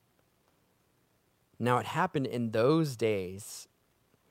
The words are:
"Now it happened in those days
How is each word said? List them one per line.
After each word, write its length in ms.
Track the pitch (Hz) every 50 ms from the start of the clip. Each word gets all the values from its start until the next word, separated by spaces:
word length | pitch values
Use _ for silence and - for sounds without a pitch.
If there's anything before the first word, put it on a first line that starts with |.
| _ _ _ _ _ _ _ _ _ _ _ _ _ _ _ _ _ _ _ _ _ _ _ _ _ _ _ _ _ _ _ -
"Now 200 | 113 123 123 120
it 80 | 107
happened 400 | - - 156 180 185 - 151 131
in 240 | 120 120 123 117 113
those 460 | 110 110 117 139 160 165 160 143 123
days 720 | 107 113 110 107 98 92 87 95 98 - - - - - - _ _ _ _ _ _ _ _ _ _ _ _